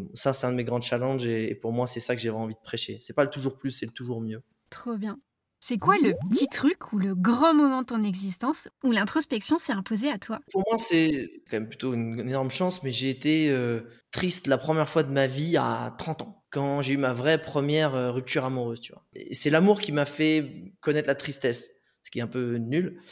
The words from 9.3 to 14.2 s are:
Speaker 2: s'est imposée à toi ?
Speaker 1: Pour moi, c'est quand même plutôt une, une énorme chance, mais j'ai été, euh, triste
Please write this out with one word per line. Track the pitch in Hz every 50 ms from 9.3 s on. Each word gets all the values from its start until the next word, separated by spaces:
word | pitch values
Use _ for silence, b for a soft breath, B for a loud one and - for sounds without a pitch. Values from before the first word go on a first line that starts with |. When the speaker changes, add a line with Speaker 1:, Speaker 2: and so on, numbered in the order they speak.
| 262 214 - - 302 339
Speaker 2:
s'est | - - 233
imposée | 196 190 - 220 202 240 294
à | 247 196
toi ? | - - 220 220 - _
Speaker 1:
Pour | - 190 - 214
moi, | 226
c'est | 220 226 - 175 165 160 160 151 135 110 - - - - -
quand | 120 107
même | 110 113
plutôt | - - - 131 123
une, | 117 117 113 113 120
une | 107 127
énorme | 131 135 135 131
chance, | - - 180 180 180 - 143
mais | 135
j'ai | 120 113 131 135
été, | 127 131 143 151 156 160 156 147
euh, | 135 127 123 120 117 113 117 B B B B _
triste | - -